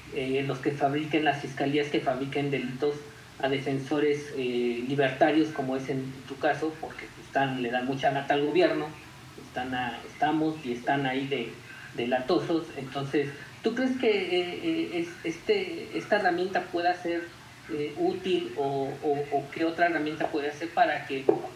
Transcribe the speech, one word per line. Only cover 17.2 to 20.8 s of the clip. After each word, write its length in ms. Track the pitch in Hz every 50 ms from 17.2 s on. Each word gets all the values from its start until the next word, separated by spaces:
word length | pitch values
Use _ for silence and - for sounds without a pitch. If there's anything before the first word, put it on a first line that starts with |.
| 170 170 - - - - - - - -
eh, 220 | 156 147 147 151 - -
útil 560 | 170 185 185 - - 190 175 170 - 123 -
o, 320 | 147 139 139 139 135 135 135 143 -
o, 220 | 156 151 143 143 143 -
o 140 | 143 139 135 -
qué 140 | - 170 165
otra 200 | 165 165 175 175
herramienta 420 | 170 165 151 151 151 156 156 165 -
puede 200 | - 151 139 147
hacer 220 | 147 - 165 165
para 360 | - -